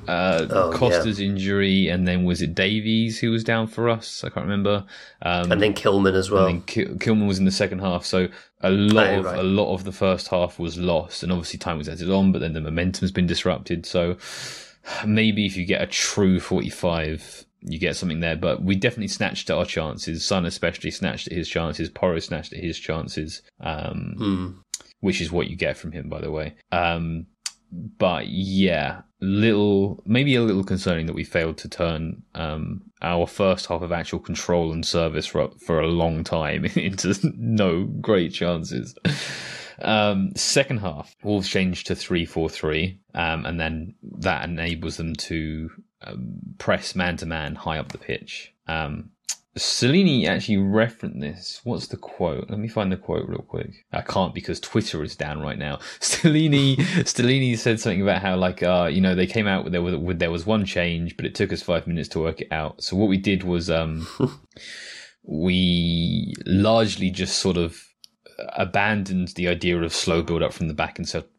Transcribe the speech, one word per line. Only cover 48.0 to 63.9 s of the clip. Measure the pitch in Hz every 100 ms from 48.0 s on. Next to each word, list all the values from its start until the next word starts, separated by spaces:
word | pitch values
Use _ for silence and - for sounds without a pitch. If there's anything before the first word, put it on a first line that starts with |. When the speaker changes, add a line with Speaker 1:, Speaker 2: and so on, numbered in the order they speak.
| - - - - - _ -
Speaker 1:
Um, | 80 76 78 - _ - - _ -
Stellini | - - 123 175 185 127 82
actually | 92 - 98
referenced | 98 107 117 - - 64
this. | 73 87 - -
What's | 120 95 -
the | -
quote? | - - 87 65 -
Let | 104
me | 110
find | 110 95
the | 92
quote | - 82 87
real | 87
quick. | - - - - _
I | -
can't | - 98 87
because | - - -
Twitter | - 113 - 82
is | 76 -
down | 76 76
right | 73 65
now. | 73 71
<laughs> | - -
Stellini, | - - 160 151 160 143 139 131
Stellini | 180 175 - - 120 135 127 113
said | 123 110
something | 113 92
about | 98 90
how, | 95 92
like, | 90 90
uh, | 87 90 85
you | 87
know, | 92 90
they | 92
came | 113 104
out, | 95 -
there | 87
was, | 87 80 87 85
there | 85
was | 87 85
one | 110 95
change, | 90 87 85 85 -
but | -
it |
took | - 98
us | 87
five | - 82 87
minutes | 85 76
to | -
work | 80 -
it | -
out. | 80 78 -
So | - 92
what | 104
we | 95
did | 101 95
was, | 92 87 85
um, | 82 82